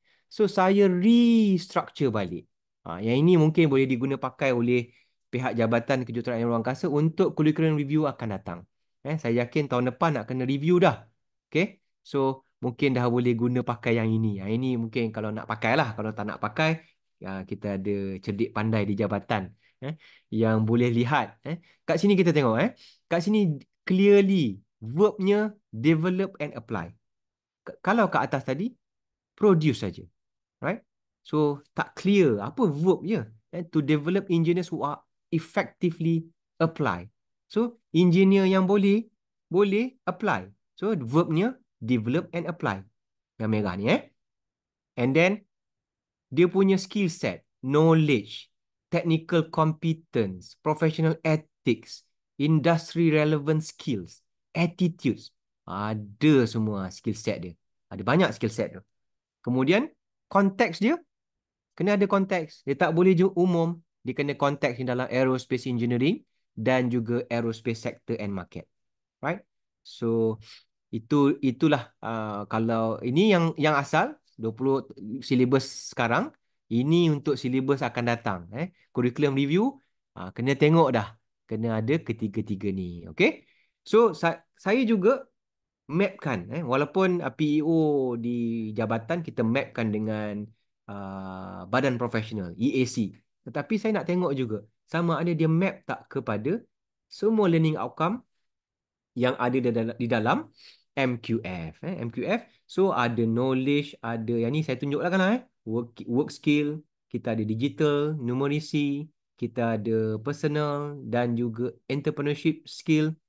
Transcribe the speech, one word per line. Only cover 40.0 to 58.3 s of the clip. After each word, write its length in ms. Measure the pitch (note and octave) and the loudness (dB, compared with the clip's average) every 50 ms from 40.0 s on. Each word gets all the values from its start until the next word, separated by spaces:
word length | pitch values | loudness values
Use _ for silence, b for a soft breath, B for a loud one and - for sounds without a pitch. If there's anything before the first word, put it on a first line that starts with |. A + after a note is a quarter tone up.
| _ | _
apply. 480 | G3 E3+ - A3 G3+ C#3 F#2+ F#2 G2 - _ _ _ _ | -8 -6 -4 -2 -2 -2 -2 -4 -8 -16 _ _ _ _
So, 160 | - F3+ G#3+ A3 D#3+ | -6 -4 -2 -2 -2
verbnya 580 | B2 A2+ C3 D#3+ E3+ D#3+ D#3 D#3+ G3+ B3+ B3+ - _ _ _ _ | -4 0 2 2 2 2 2 2 0 0 -2 -6 _ _ _ _
develop 480 | A#2 A2 B2+ A#2 G#2+ A#2 C3 F3 F3 - - | -2 0 0 0 0 0 -2 -2 -4 -4 -8
and 80 | F3 E3 | -8 -8
apply. 400 | E3 E3+ - - A#2 G2 G2 F#2+ - _ _ _ _ _ _ _ _ _ - | -8 -6 -4 -4 -4 -4 -4 -8 -14 _ _ _ _ _ _ _ _ _ -6
Yang 100 | A2+ G#2+ | -2 -2
merah 240 | A2 G#2+ G2+ F#2+ F2+ G2 | 0 0 -2 -2 -4 -2
ni, 80 | G2+ B2 | 0 0
eh. 240 | G3 D4 - - _ _ _ _ _ _ _ _ _ _ _ _ _ _ _ _ _ - | 0 0 -2 -8 _ _ _ _ _ _ _ _ _ _ _ _ _ _ _ _ _ -2
And 160 | A#2+ C3 C3+ | -2 0 2
then, 320 | D#3+ E3+ F#3 G#3 A3 - _ _ _ _ _ _ _ _ _ _ _ _ _ _ _ _ _ | 2 2 2 0 -2 -8 _ _ _ _ _ _ _ _ _ _ _ _ _ _ _ _ _
dia 160 | B2 C#3+ F3 | 2 2 2
punya 320 | F3+ F#3 F#3+ G3 F#3+ F#3+ | 4 4 4 4 4 4
skill 320 | F#3+ F#3+ - - G#3 G3 E3 | 2 0 -4 -2 -2 -2 -2
set, 400 | E3 - - A2 F2 - _ _ _ _ - | -2 -4 -6 -6 -6 -8 _ _ _ _ -4
knowledge, 880 | C3 C#3+ D3+ D#3+ E3 D#3+ D#3+ D#3 D3 C#3+ G#2+ G2 - - - - - _ _ _ _ _ _ _ _ | 0 4 4 6 6 6 4 4 4 2 0 0 -4 -12 -18 -18 -20 _ _ _ _ _ _ _ _
technical 560 | - D#3+ - E3+ D#3+ D#3+ D#3+ - F3 E3 D#3+ E3 | -4 -2 0 0 0 0 0 0 0 0 0 0
competence, 1120 | - E3 D#3 D#3 D#3 - - E3 D#3 D#3+ - _ - B2 G#2+ F#2+ F#2 F2+ - - - _ | 0 0 0 0 0 -2 -2 -4 -4 -4 -8 _ -2 -2 -2 -2 -4 -10 -14 -20 -20 _
professional 560 | - D#3 D#3 - E3 D#3+ D#3 - D#3+ D#3+ D#3+ D#3+ - | -4 -4 -2 0 0 0 0 2 0 0 0 0 0
ethics, 800 | D#3+ D#3 D#3 - _ _ _ _ C3 A#2 - - - - - - _ _ _ _ _ _ - | -2 -2 -2 -4 _ _ _ _ -2 -2 -2 -4 -10 -20 -20 -20 _ _ _ _ _ _ -2
industry 720 | C#3+ D3+ D#3+ D#3 B2+ E3+ E3+ D#3+ D#3+ - - E3 E3+ D#3+ | 0 2 2 4 4 2 2 2 -2 -4 -2 0 2 4
relevant 520 | D3+ D3+ D3+ D3+ D#3 D3+ C#3 D3+ D#3 D#3 D#3 | 4 4 4 2 0 0 0 0 -2 -2 -2
skills, 600 | - - - - D3+ A#2+ G2 F2 E2 - - _ _ _ _ _ _ - | -6 -12 -8 -6 -4 -4 -4 -6 -10 -18 -20 _ _ _ _ _ _ -4
attitudes. 760 | E3 F3 E3 E3+ - F3+ E3+ E3+ - - C3 G#2 - - - _ _ _ _ _ _ _ - | -2 -2 -2 0 0 -2 -2 -2 -2 -2 -2 -2 -2 -8 -18 _ _ _ _ _ _ _ -12
Ada 800 | F2 G2 G#2 G#2+ A2 G#2+ G#2 G2+ G#2 - D3 D#3 D3+ C3 A#2+ A2 | -8 -6 -6 -6 -6 -6 -8 -12 -4 0 4 4 6 6 4 2
semua 400 | A2 A2+ A2 G#2+ G#2 G2 F#2+ F#2 | 0 -2 -2 -2 -2 -4 -6 -8
skill 280 | - - - A#2 G2 | -10 -8 -6 -6 -6
set 280 | A2 - A2 G#2 - - | -4 -4 -6 -6 -6 -8
dia. 80 | F2+ - - _ _ _ _ _ _ | -12 -14 -18 _ _ _ _ _ _
Ada 80 | G2 F#2+ F#2+ | -14 -6 -2
banyak 280 | G#2+ C#3+ F3 F#3 A2+ | 2 2 4 2 2